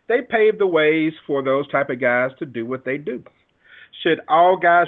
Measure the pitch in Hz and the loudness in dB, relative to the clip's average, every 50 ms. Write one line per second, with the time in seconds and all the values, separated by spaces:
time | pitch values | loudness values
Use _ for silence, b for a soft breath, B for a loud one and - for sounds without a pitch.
0 | B - 226 269 262 - 226 220 214 214 208 - 202 185 170 156 156 151 156 160 | B -2 -2 -2 -2 -4 -2 0 2 2 2 2 0 0 2 2 2 2 2 0
1 | 156 160 156 - _ - 143 139 135 135 135 135 139 - - 135 - - 135 123 | 0 -2 -4 -8 _ -6 -4 -4 -2 -2 -2 -2 -2 -2 -2 -2 -2 -2 -4 -2
2 | 131 123 120 123 127 135 131 - 165 139 117 120 113 120 131 127 - 131 135 147 | -2 0 0 0 -2 -2 -6 -10 -14 -10 -8 -10 -8 -8 -8 -8 -6 -8 -8 -8
3 | 147 202 254 214 - - _ _ _ _ _ B B B B B B B B - | -8 -10 -10 -10 -12 -18 _ _ _ _ _ B B B B B B B B -6
4 | - 175 160 156 - - 156 160 - 180 190 175 170 170 170 175 170 | -2 -2 -2 -2 -2 0 2 4 4 4 4 2 2 2 4 4 2